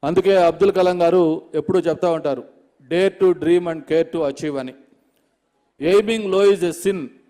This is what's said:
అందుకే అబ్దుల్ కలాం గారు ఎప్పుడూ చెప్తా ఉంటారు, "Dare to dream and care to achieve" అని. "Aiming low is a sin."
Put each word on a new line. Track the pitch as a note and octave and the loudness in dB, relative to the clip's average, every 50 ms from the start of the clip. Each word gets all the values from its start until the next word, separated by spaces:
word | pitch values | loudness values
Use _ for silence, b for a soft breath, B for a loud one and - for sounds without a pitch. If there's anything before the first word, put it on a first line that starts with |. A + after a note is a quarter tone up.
| - | -4
అందుకే | C#3+ E3+ F3+ F#3 F#3+ G3 | -2 -2 0 2 4 4
అబ్దుల్ | F#3 F3 E3+ E3 D#3+ F#3+ G3 F#3 | 4 4 2 2 2 0 0 2
కలాం | F#3 F#3 F3+ F3+ F3+ E3+ | 2 2 0 2 2 2
గారు | E3+ E3+ F#3 F3 D#3+ D#3 E3 - - - | 2 4 4 2 2 0 -4 -8 -8 -8
ఎప్పుడూ | D#3+ D3 - F#3 F#3 | -8 -6 -2 -2 -2
చెప్తా | D#3+ E3+ D#3+ D#3+ - F3 | 0 0 -2 -2 -2 -2
ఉంటారు, | E3 D#3+ D3 D3+ C#3 B2 A#2 - _ _ _ _ _ _ C#3 B2+ D#3+ | -2 -2 -2 -4 -6 -6 -8 -16 _ _ _ _ _ _ _ -6 -2
"Dare | F3 F#3+ G3 F#3+ - G3 | 0 0 0 0 2 2
to | F#3 F3 D#3 - | 2 2 2 0
dream | D#3+ E3+ F3 F3 E3+ | 2 2 2 0 -2
and | E3 D#3+ C#3+ - | -8 -8 -6 -2
care | D#3+ D#3+ E3 E3 - | 0 0 0 0 -2
to | E3+ D#3+ C#3+ | -4 -4 -4
achieve" | C#3 C#3 - D3+ C#3+ C#3 | -4 -6 -8 -6 -6 -6
అని. | C3 B2+ B2+ _ _ _ _ _ _ _ _ _ _ _ _ _ _ _ _ _ _ _ _ _ | -8 -10 -14 _ _ _ _ _ _ _ _ _ _ _ _ _ _ _ _ _ _ _ _ _
"Aiming | C3+ D#3+ F#3 G3+ G#3+ G#3 A3+ A3+ G#3+ G3 F#3 | -2 2 2 2 2 2 -2 -4 -2 -2 0
low | F#3+ G3+ G3+ G3+ | 2 4 4 4
is | F#3+ E3 F3 | 2 0 -4
a | D#3 - - | -4 -2 -2
sin." | G3 G3+ F#3 D3 A#2+ _ _ _ _ | -4 -2 -2 -6 -10 _ _ _ _